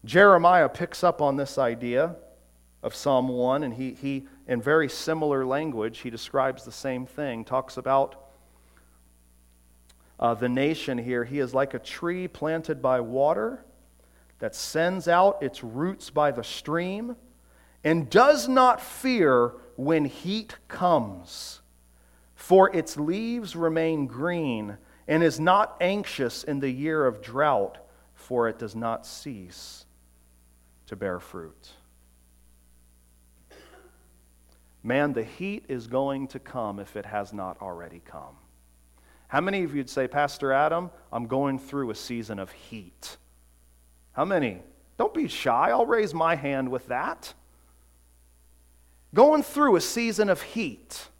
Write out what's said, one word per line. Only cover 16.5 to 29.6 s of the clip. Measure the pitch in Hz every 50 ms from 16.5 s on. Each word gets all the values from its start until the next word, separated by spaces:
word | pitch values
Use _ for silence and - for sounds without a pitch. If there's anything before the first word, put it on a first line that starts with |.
| - - - - 151 170 175 180 190 208 226 240 247 - - - _ _ _ _ _ _ _ _ _ _ -
and | 151 160 165 151 110
does | - 208 247 285 302 277 220 254
not | 262 262 254 254 233 -
fear | - - - - - 262 254 233 175 143 131 123 120 120 - - - - - -
when | 131 143 165 160 147
heat | 139 - - - 175 202 220 214 - - - _ _
comes, | - - 180 180 170 147 113 101 95 87 87 - - - - - - - _ _ _ _ _ _ _ _ _ _ _ _ _ _ _
for | - - - - 190 190 190 -
its | 170 156 - - 147
leaves | 147 156 180 202 226 226 233 240 220 180 -
remain | 165 165 165 160 160 160 160 160 151 139 127
green | 113 123 143 175 175 170 156 139 120 110 107 104 104 - - _ - _ _ -
and | 147 160 170
is | 160 139 -
not | 156 175 185 202 214 - - -
anxious | 175 180 196 208 196 - - - 135 117 - - -
in | - 147 139
the | 139 135
year | 127 131 143 156 160 156 143
of | 127 113 104
drought, | - 113 113 135 147 151 135 107 98 - - - - - - _ _ _ _
for | - - - 127 120 117 113
it | 110 -
does | 120 107 98
not | 113 117 117 113 - -
cease | - - - - 147 123 101 92 87 87 -